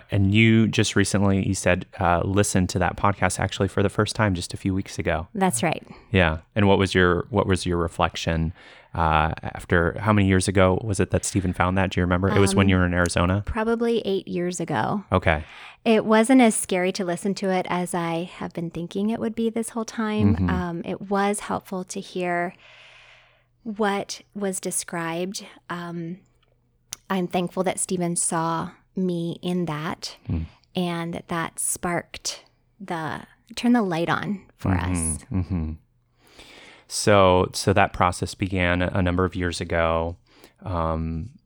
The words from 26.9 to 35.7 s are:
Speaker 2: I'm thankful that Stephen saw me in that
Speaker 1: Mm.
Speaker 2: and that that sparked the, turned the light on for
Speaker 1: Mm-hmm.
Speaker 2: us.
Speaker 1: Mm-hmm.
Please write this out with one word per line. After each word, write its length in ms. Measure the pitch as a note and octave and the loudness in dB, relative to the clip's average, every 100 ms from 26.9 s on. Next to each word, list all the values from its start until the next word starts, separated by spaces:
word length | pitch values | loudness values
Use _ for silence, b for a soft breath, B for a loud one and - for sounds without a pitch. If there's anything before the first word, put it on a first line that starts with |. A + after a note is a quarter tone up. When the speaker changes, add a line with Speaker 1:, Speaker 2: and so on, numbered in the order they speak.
| - - | -14 -6
Speaker 2:
I'm 180 | F#3+ F3 | -4 -2
thankful 360 | F#3 F3 - | -2 -2 -2
that 160 | F3+ - | -2 -2
Stephen 360 | - F3+ E3+ F3 | -4 -2 -2 -2
saw 560 | - E3+ E3 E3 F3+ - _ - | -2 -2 -2 -2 -6 -12 _ -4
me 420 | F#3 E3+ E3+ - | -2 -2 -4 -6
in 240 | F3+ F3+ E3 | -4 -2 -2
that 500 | D3+ D#3+ - - - - | -4 -6 -8 -12 -12 -6
Speaker 1:
Mm. 160 | F2 D#2+ B _ F#3 | -4 -6 B _ -4
Speaker 2:
and 380 | F3 E3+ E3 | -4 -4 -6
that 140 | F3 - | -8 -6
that 320 | E3+ E3 - | -6 -6 -6
sparked 840 | - - F3+ E3+ - - - - _ _ _ - | -6 -6 -4 -4 -6 -10 -10 -10 _ _ _ -16
the, 480 | F#3+ E3+ D#3 F2+ - _ - - | -10 -6 -6 -8 -12 _ -18 -2
turned 200 | A#3+ A#3+ | 2 4
the 60 | |
light 260 | G3 E3 E3 | 2 0 0
on 320 | - D#3+ F#3+ - - | -2 -2 -6 -10 -6
for 160 | - | -2
Speaker 1:
Mm-hmm. 200 | F#2 F2+ | 0 0
Speaker 2:
us. 340 | F2 D#2+ C#2+ - | -2 -2 -6 -4
Speaker 1:
Mm-hmm. 400 | F#2+ F2+ F2+ D#2+ | -4 -2 -4 -4